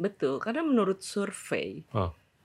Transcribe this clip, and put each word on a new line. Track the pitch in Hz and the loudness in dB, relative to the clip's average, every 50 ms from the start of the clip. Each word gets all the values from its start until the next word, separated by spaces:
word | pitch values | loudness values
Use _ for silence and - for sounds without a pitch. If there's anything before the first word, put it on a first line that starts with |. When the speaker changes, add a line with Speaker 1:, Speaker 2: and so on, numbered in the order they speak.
Speaker 1:
Betul, | 170 202 196 - 156 135 135 127 | -2 -2 -2 0 0 0 0 0
karena | - 208 233 294 330 | -2 -2 -2 0 2
menurut | 311 269 233 202 185 190 190 - | 4 4 4 4 4 2 -2 -4
survei, | - - 202 196 196 190 - - - 151 98 73 92 98 147 165 _ - | -6 -2 -2 -2 -2 -4 -8 -6 -4 -2 -2 -2 -4 -6 -10 -10 _ 0
Speaker 2:
Hah. | 107 95 85 78 - _ _ _ _ _ | 0 0 0 -2 -6 _ _ _ _ _